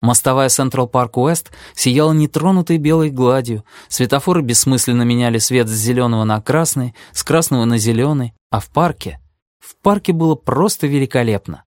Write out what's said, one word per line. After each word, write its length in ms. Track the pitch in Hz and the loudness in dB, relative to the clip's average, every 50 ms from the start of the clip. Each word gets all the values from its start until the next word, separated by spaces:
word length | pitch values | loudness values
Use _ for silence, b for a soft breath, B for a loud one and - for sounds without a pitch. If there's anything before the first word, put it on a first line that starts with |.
Мостовая 480 | - 117 120 110 - 139 131 131 135 131 | 2 2 0 2 2 2 2 2 2 2
Централ 400 | - - 139 131 - 131 127 120 | 0 0 -2 -2 0 -2 -2 0
Парк 280 | - 127 123 117 - | 0 -2 -2 0 -2
Уэст 360 | 123 123 147 170 160 - - B B B B B | -2 0 0 0 -2 -6 -12 B B B B B
сияла 360 | - - 123 123 139 151 156 160 | -4 -2 0 2 2 2 2 2
нетронутой 680 | 156 151 147 - 156 151 185 190 185 175 - 170 160 | 2 0 0 0 -2 0 2 2 2 2 0 -2 0
белой 320 | 147 151 156 165 160 151 | 2 2 2 2 0 -2
гладью, 540 | 135 127 127 123 127 135 123 117 117 107 107 B B B B | -2 0 2 2 2 2 0 -4 -6 -8 -8 B B B B
светофоры 560 | B - - 127 120 - 143 - - 180 175 151 | B -4 -2 -2 0 0 -2 0 0 0 0 0
бессмысленно 600 | 117 120 113 - 139 135 123 - - 123 120 120 | 0 0 0 2 2 0 0 0 0 0 0 2
меняли 360 | 120 120 120 123 120 113 113 | 2 2 2 0 0 0 0
свет 300 | 110 - 127 127 120 110 | -2 0 2 0 0 0
с 40 | 110 | -2
зелёного 520 | 110 107 117 123 123 123 120 117 110 110 | -4 -2 0 0 0 0 0 0 0 0
на 160 | 107 107 110 | 0 0 -2
красный, 560 | 107 - 131 156 165 151 - 139 123 123 - B B B B | -2 0 0 0 0 0 -2 -4 -4 -6 -8 B B B B
с 100 | - - | -12 -6
красного 420 | - 170 165 165 - 147 127 117 | 0 0 0 0 2 0 0 2
на 140 | 113 117 117 | 2 2 0
зелёный, 560 | 107 113 117 113 123 143 151 143 127 117 - _ _ _ | 0 0 0 0 0 0 0 -2 -4 -6 -8 _ _ _
а 80 | - 107 | -6 -6
в 100 | - - | -6 -4
парке, 520 | _ - 165 175 143 - - - 78 - - _ _ _ _ _ _ _ | _ 0 0 0 -2 -4 -10 -14 -14 -14 -20 _ _ _ _ _ _ _
в 160 | - - - _ | -20 -20 -20 _
парке 320 | _ 202 202 208 - - 180 | _ 0 0 0 0 -2 -2
было 220 | 165 165 160 156 | 0 2 0 0
просто 540 | - _ - 123 127 170 220 - - - 147 | 0 _ -4 0 0 0 0 -2 -2 -4 -2
великолепно. 760 | 143 143 135 127 - 131 120 113 107 98 _ - 82 - _ | 0 0 -2 0 0 0 0 0 -2 -2 _ -8 -16 -16 _